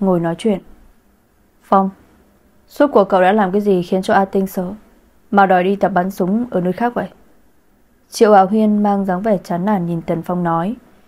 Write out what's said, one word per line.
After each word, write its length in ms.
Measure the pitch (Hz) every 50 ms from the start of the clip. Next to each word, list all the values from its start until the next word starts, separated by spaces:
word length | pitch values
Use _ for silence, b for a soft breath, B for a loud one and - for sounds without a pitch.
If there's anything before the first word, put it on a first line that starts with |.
ngồi 200 | 202 185 185 170
nói 140 | 170 165 170 165
chuyện. 220 | - 220 202 180 - - - - - _ _ _ _ _ _ _ _ _ _ _ _ _ _ _
"Phong, 280 | _ - 202 196 196 196 190 _ _ _ _ _ _ _ _ _ _ _ _ _ _ _
suốt 180 | - - 294 285
cuộc 120 | 285 233 196
cậu 180 | 190 202 185
đã 100 | 185 185
làm 200 | 208 220 202 180
cái 80 | 180 208
gì 220 | 202 208 190 180
khiến 200 | 175 - 196 185
cho 120 | 190 - -
A 100 | 196 196
Tinh 220 | 190 - 196 190
sợ 260 | 190 - 196 180 180 208 214 - _ _ _ _ _ _ _ _ -
mà 160 | - 202 196
đòi 180 | 190 190 180 180
đi 120 | 190 202
tập 120 | 196 202 180
bắn 220 | 196 180 180 190
súng 360 | 190 - 190 175 202 226 247 247
ở 100 | - 185
nơi 120 | 175 180
khác 220 | 180 - 233 240 240
vậy?" 140 | - 175 - - _ _ _ _ _ _ _ _ _ _ _ _ _ _ _ _ _ _ _
Triệu 220 | - - 233 208
Hạo 140 | 214 196 190
Hiên 360 | 180 214 220 220 214 208 208
mang 220 | 208 202 202 196 196
dáng 180 | 196 180 180
vẻ 160 | 208 233 208 175
chán 220 | - - 180 170 180
nản 220 | 214 214 185 170
nhìn 160 | 170 170 165
Tần 200 | - - 170 165
Phong 200 | 165 - 180 180
nói. 340 | 175 170 165 165 170 196 254 - _ b b b b